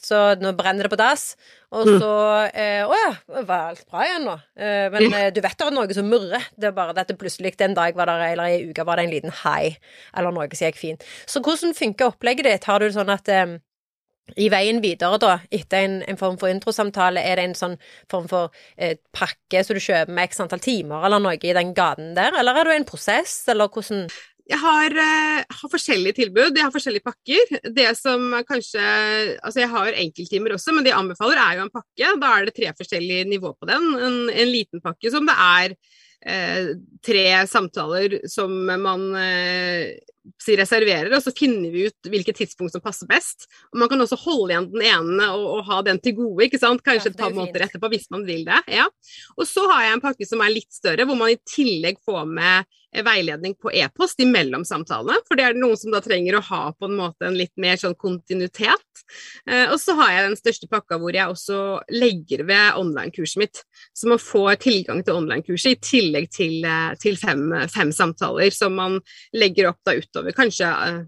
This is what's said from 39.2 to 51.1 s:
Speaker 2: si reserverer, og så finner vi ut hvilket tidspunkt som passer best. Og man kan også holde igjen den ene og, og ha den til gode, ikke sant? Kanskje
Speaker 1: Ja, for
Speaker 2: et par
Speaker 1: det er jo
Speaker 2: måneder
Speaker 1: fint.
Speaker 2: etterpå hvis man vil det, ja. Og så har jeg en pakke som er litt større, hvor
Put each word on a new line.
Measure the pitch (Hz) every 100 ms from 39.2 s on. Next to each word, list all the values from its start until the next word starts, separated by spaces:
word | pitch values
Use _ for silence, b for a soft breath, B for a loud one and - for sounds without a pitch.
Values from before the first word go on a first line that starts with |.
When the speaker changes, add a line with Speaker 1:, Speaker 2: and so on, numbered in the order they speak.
| 185 180 180 180 180 175 127 - - _ - -
Speaker 2:
si | - 202
reserverer, | 190 220 214 170 175 262
og |
så | 262 -
finner | 285 220 170
vi | 170 208
ut | -
hvilket | 175 208 180 -
tidspunkt | 202 - 180
som | 180
passer | 220 - 180
best. | - - - - b b
Og | 233
man | 240
kan | 269
også | 233 254
holde | - 294 185
igjen | 170 180
den | 208
ene | 220 185 165 190 208
og, | 190 202 208
og | 196
ha | 190
den | 196 185
til | 254
gode, | 214 240 185 247
ikke | 277
sant? | 247 247
Kanskje | - 233
Speaker 1:
Ja, |
for | 208
Speaker 2:
et | 190
par | 208
Speaker 1:
det |
er | 190
jo |
Speaker 2:
måneder | 180 175
Speaker 1:
fint. | 190
Speaker 2:
etterpå | 175 220
hvis | 214 -
man | 180 196
vil | 165 165
det, | 233 349
ja. | 226 330 - B B B B
Og | 330
så | - 392
har | 311
jeg | 226
en | 233
pakke | 277 262 202
som | 226
er | 208
litt | 220 -
større, | - 185 160
hvor | 262